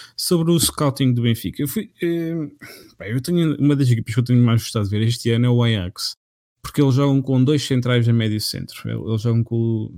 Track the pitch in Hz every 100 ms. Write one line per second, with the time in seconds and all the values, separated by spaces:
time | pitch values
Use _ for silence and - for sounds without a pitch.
0 | - - - 175 165 170 - - 147 -
1 | 135 120 117 117 - - 139 220 - _
2 | 170 170 165 165 147 - - - - _
3 | 101 123 147 175 160 - 143 143 127 113
4 | - 113 123 123 120 117 - 113 98 104
5 | 113 120 117 117 123 120 117 110 90 -
6 | - - _ _ _ _ - - 139 131
7 | 143 139 135 131 127 151 - 131 120 123
8 | 117 117 110 107 - - - - 110 113
9 | 107 110 117 117 113 117 113 110 110